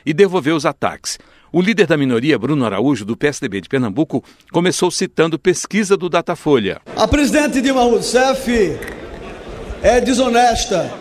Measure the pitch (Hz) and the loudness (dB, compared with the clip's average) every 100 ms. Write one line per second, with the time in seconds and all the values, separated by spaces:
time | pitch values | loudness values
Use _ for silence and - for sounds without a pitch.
0 | - 156 196 180 135 165 156 - 101 76 | -2 2 4 2 0 0 -2 -2 -4 -4
1 | - - - _ _ 165 185 185 160 156 | -10 -12 -16 _ _ 0 2 2 2 2
2 | 131 117 147 127 123 151 113 98 131 117 | 2 0 2 0 0 0 0 0 0 0
3 | 104 113 147 147 127 98 - 135 117 104 | -4 -2 -2 -2 -6 -6 -4 -2 -2 -2
4 | 160 127 - _ _ 165 180 - 180 - | -2 -4 -8 _ _ -2 0 0 -2 -2
5 | 180 - 165 156 185 - - 202 196 190 | -2 0 0 0 -2 -2 -2 -2 0 0
6 | 175 170 175 165 156 131 95 78 - - | 0 -2 -2 -4 2 2 2 -6 -8 -2
7 | - 294 262 294 294 262 262 262 240 214 | 0 2 2 2 0 0 0 2 2 2
8 | 156 240 262 262 - 233 175 - - - | 2 2 2 0 0 0 0 -2 -10 -14
9 | - - - - - - - - 196 247 | -14 -14 -14 -16 -16 -14 -12 -2 2 2
10 | 233 247 254 233 240 233 - 180 131 - | 2 0 2 4 4 2 -2 -2 -4 -8